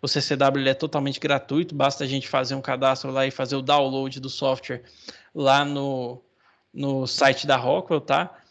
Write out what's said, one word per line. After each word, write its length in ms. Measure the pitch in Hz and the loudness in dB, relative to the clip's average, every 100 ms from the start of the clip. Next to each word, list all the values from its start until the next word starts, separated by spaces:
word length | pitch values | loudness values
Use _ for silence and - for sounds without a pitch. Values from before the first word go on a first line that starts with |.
O 60 | 143 | -4
C 120 | 147 | -2
C 140 | 139 | 0
W, 260 | 135 139 135 | 2 2 4
ele 100 | 135 | 2
é 40 | |
totalmente 460 | 135 156 151 139 135 | 0 -2 -2 -2 -2
gratuito, 540 | 147 143 - 147 170 | 0 0 0 -2 -2
basta 300 | 147 139 139 | 0 0 0
a 20 | 139 | -4
gente 220 | 135 131 | -4 -2
fazer 260 | 135 127 | -2 -2
um 60 | 135 | -4
cadastro 500 | 135 127 135 131 135 | -4 0 2 0 -2
lá 160 | 135 135 | -2 -2
e 40 | |
fazer 240 | 131 127 139 | -2 -4 -2
o 60 | |
download 560 | 131 147 139 135 135 131 | 2 2 2 0 -4 -8
do 100 | 131 | -10
software 540 | - 135 131 - 120 - - - - _ | -4 -2 -2 -4 -10 -12 -20 -20 -20 _
lá 320 | - 139 143 | 0 4 4
no, 560 | 143 143 139 131 120 123 _ _ _ _ _ | 4 -2 -4 -4 -6 -10 _ _ _ _ _
no 320 | - 139 135 127 | -6 -2 -2 -2
site 400 | - 135 135 143 | 4 4 4 2
da 100 | 131 | 2
Rockwell, 440 | 127 170 185 160 | 2 0 0 -2
tá? 360 | - 143 175 - _ | 0 -2 -2 -8 _